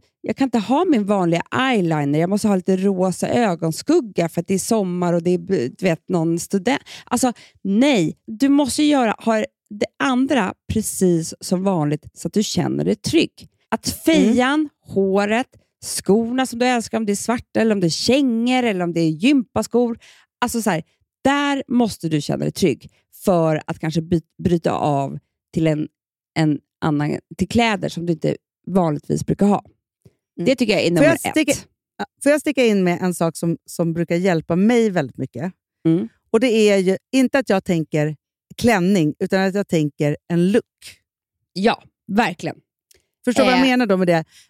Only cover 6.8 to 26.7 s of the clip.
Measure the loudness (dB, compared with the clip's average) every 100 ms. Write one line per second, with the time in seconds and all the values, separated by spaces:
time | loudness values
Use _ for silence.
6.8 | -6 -20 -6 -2 -2 -4 -14 _ -2 2
7.8 | 4 2 0 -4 -14 -2 2 2 2 0
8.8 | 2 2 0 -2 -2 -2 -2 _ _ -8
9.8 | -8 -2 -2 0 2 0 0 -4 -6 -4
10.8 | -4 0 2 2 -2 -10 -4 -2 0 0
11.8 | -2 -4 -8 -12 -4 -2 -2 -2 -2 0
12.8 | -2 -2 0 0 0 -4 -20 _ _ -6
13.8 | -6 -2 2 4 4 4 2 0 -2 -8
14.8 | -6 -2 0 0 0 -2 -4 _ _ _
15.8 | -12 -4 2 2 2 -2 -2 0 0 0
16.8 | -2 -4 -2 -2 -2 -4 -2 0 0 2
17.8 | 0 0 2 2 2 0 0 0 0 -2
18.8 | -2 0 0 2 2 2 0 -4 -2 0
19.8 | 0 -4 -16 -20 _ _ -4 -2 -2 -2
20.8 | -4 _ _ _ 0 0 0 -2 -2 0
21.8 | 0 -2 -4 -2 -2 -2 -4 0 0 -2
22.8 | -8 _ _ -4 0 2 2 0 -4 -8
23.8 | -4 -4 -2 -4 -4 -6 -2 0 0 -2
24.8 | 0 -2 -4 -8 -16 _ _ -2 0 0
25.8 | -4 _ _ _ _ -2 0 -2 -8